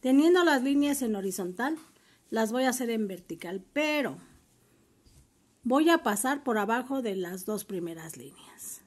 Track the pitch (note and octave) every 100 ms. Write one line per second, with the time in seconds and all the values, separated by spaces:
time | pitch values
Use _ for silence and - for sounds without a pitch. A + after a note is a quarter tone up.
0 | B3+ C4+ D#4+ F4+ F4 C#4+ C4 C#4+ C#4+ C#4
1 | A#3+ G#3 F#3+ F#3 F3+ F3+ B3+ D#4+ - _
2 | _ _ _ A3 A3 A#3+ C4 B3+ A#3+ A3+
3 | G#3 F3+ - E3 E3 F#3+ - C#4+ D4+ D4+
4 | A#3+ C3+ - - _ _ _ _ _ _
5 | _ _ _ _ _ _ A#3+ C4 D#4 E4+
6 | B3+ G#3 C4 C#4+ C#4 A3 G3+ A#3 B3+ C4+
7 | A#3 F#3+ F3 F#3 F#3 G#3+ - F#3+ E3+ E3
8 | D#3+ C3+ C3 - - - - -